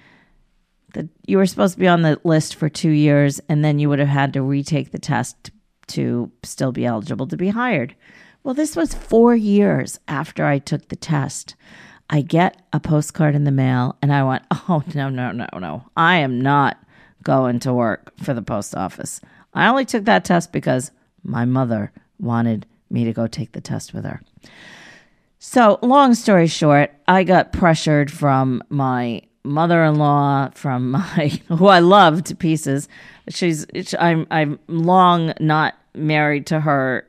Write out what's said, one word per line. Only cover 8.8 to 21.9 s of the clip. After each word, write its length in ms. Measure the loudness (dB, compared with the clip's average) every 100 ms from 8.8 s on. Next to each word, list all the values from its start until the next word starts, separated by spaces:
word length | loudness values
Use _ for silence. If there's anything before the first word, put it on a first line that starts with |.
| -6
four 420 | -6 0 4 6 4
years 640 | 2 2 2 0 -4 -12 -8
after 380 | -6 -6 -2 0
I 140 | 0
took 300 | -2 -8 -6
the 60 | -14
test. 600 | -4 -4 -4 -8 -16 -20 _ -20 -20 -20 -4
I 120 | -2
get 400 | 0 2 0 -2 _
a 60 | -6
postcard 560 | 0 0 -2 0 0 2
in 100 | 0
the 60 |
mail, 460 | 0 0 0 -2 -2
and 100 | 0
I 100 | 0
went, 200 | 0 -2 -6
"Oh, 320 | -6 -2 -2 -2
no, 160 | -6 -6
no, 220 | -6 -6
no, 160 | -8 -10 -10
no. 280 | -10 -12 -8 0
I 220 | 2 2
am 240 | 0 0
not 360 | 2 2 0 -4 _ _ _ _
going 360 | -2 0 0 -2
to 140 | -2
work 400 | -2 -2 -4 -10 _
for 160 | -8
the 80 | -6
post 340 | -6 -8 -8 -8
office." 460 | -8 -10 -14 -14 -20 _ _
I 140 | -2 0
only 180 | 0 -2
took 200 | -4 0
that 200 | 0 2
test 260 | -2 0
because 400 | -6 -2 -4 -4 _ _ _
my 220 | -8 -4 -2
mother 460 | 0 -2 -4 -6